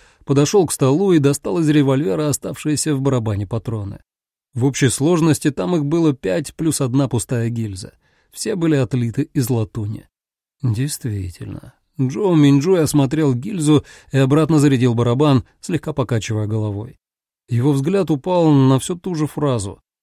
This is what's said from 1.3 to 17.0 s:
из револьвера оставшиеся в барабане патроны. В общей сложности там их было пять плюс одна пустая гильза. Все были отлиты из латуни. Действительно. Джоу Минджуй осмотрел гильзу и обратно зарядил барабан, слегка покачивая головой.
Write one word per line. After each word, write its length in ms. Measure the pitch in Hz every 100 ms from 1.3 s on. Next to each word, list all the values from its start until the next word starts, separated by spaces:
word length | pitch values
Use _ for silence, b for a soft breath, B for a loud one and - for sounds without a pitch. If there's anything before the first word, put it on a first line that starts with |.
| 143 - 180
из 100 | 151
револьвера 600 | 151 135 135 180 170 151
оставшиеся 680 | 131 - - 156 143 156 139
в 60 |
барабане 440 | 135 127 110 101 98
патроны. 540 | 113 - 110 101 - _ _ _ _ _
В 100 | 120
общей 260 | 139 127 135
сложности 600 | - 147 175 160 139 151
там 240 | - 180 175
их 100 | 143
было 280 | 170 160
пять 420 | 131 185 175 143 -
плюс 260 | 165 -
одна 280 | 131 131 135
пустая 400 | 117 - 120 117
гильза. 440 | 117 110 92 107 - _ _ _
Все 240 | - 214 196
были 220 | 165 143
отлиты 460 | 123 127 117 120 -
из 160 | 156 117
латуни. 580 | 117 107 117 104 110 - _ _ _ _ _
Действительно. 1120 | 131 107 143 - 120 101 92 - 107 - - - _ -
Джоу 360 | 131 196 202 160
Минджуй 460 | 143 143 160 185
осмотрел 520 | 151 147 135 156 147
гильзу 500 | 120 175 196 151 151 B B B
и 40 | 135
обратно 420 | 135 151 151 156
зарядил 340 | 143 131 123
барабан, 500 | 117 120 123 151 131 - _
слегка 320 | - 165 -
покачивая 560 | 147 120 113 - 107 104
головой. 500 | 110 107 101 120 -